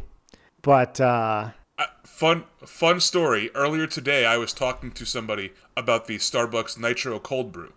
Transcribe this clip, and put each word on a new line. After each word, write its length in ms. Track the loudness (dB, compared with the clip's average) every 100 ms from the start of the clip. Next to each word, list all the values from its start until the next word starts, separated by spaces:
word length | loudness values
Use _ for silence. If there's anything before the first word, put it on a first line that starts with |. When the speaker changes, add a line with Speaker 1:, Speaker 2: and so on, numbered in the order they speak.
| -4 -18 _ -20 _ _
Speaker 1:
but, 380 | 4 4 4 2
uh, 500 | 2 2 0 -2 -4 -12 _ -6
Speaker 2:
Uh, 80 | -6 -8
fun, 400 | -20 0 2 2 -2 _
fun 360 | -18 0 2 4
story. 500 | 2 2 4 2 0
Earlier 320 | 0 0 0 -2
today, 360 | -4 0 2
I 120 | 4 4
was 160 | 0
talking 400 | -2 -4 -4 -10
to 120 | -10
somebody 480 | -8 -8 -6 -6 -6 -12 _ -6
about 300 | 0 0 0
the 120 | -4
Starbucks 600 | -2 0 0 -2 -4 -4
Nitro 400 | -2 -2 -4 -6
Cold 320 | -6 -6 -6
Brew, 220 | -10 -18